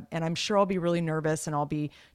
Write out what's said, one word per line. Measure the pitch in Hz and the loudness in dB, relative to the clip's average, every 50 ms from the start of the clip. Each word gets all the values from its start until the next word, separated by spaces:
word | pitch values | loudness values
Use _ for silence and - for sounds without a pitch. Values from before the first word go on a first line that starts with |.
| 113 - | -2 -6
and | - 165 165 | -4 -4 -2
I'm | 160 170 | -2 -2
sure | - - - 214 196 | -2 -2 2 4 4
I'll | 202 | 4
be | 185 190 180 | 4 2 0
really | 165 175 170 170 | 2 2 2 2
nervous, | 170 160 156 156 151 156 156 151 - 165 | 0 0 0 0 0 0 0 0 -2 -2
and | 151 | -2
I'll | 147 147 | -2 -2
be | 147 151 151 151 143 - - - - _ | -2 -2 -2 -4 -4 -6 -12 -20 -20 _